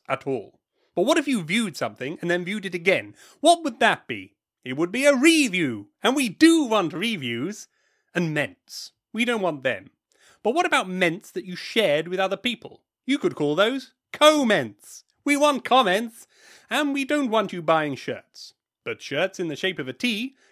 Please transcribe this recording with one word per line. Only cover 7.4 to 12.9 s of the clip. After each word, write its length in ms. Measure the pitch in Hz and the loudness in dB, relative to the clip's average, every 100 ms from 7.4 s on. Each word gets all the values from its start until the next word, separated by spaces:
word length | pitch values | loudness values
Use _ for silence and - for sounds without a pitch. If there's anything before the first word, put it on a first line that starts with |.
| 151 214 - _ _ _ _ | -6 -8 -16 _ _ _ _
And 180 | 175 165 | -4 -2
ments. 600 | 151 135 - _ - - _ _ | -2 -4 -8 _ -18 -18 _ _
We 140 | 214 240 | -4 -2
don't 160 | 233 | -2
want 220 | 185 147 | -2 -2
them. 260 | 127 101 95 _ _ _ _ _ | -4 -4 -8 _ _ _ _ _
But 120 | 208 | -2
what 100 | 285 | 0
about 240 | 359 294 190 | 2 0 0
ments 420 | 185 180 170 - | 0 0 0 -6
that 120 | 185 | -12
you 120 | 180 180 | -12 -12
shared 520 | - 233 202 147 170 | -4 0 2 2 0
with 120 | 185 | -2
other 180 | 190 190 | -2 -2
people? 420 | 247 233 - - _ | -6 -6 -10 -20 _